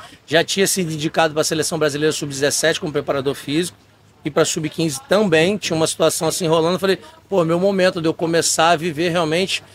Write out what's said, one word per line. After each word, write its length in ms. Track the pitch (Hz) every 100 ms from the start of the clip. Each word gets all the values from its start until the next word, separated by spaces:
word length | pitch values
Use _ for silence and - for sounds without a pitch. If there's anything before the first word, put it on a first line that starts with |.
| - - -
já 180 | 160
tinha 240 | 160 196 190
se 160 | 196
dedicado 500 | 165 156 156 - 165
pra 120 | 151 147
seleção 340 | 160 - 160
brasileira 320 | 151 143 156
sub-dezessete 680 | 143 147 135 139 - 156 160
como 120 | 165
preparador 420 | 143 139 143 135
físico. 440 | 127 - 151 180 - _ _ _ _ 156
E 40 |
pra 140 | 165
sub-quinze 560 | 151 175 151 - 165 135 -
também, 480 | 190 208 156 175 208
tinha 220 | - 160
uma 100 | 160
situação 400 | - 160 - 160
assim 180 | - 165
rolando. 300 | 165 165 180
Eu 40 |
falei: 200 | 190 170 - - -
"Pô, 160 | 196 165
meu 120 | 170
momento 440 | 196 190 185 180
de 60 | 160
eu 40 |
começar 580 | - 165 165 151 - 165
a 40 | 165
viver 340 | 170 143 175
realmente, 520 | 175 151 165 190 - -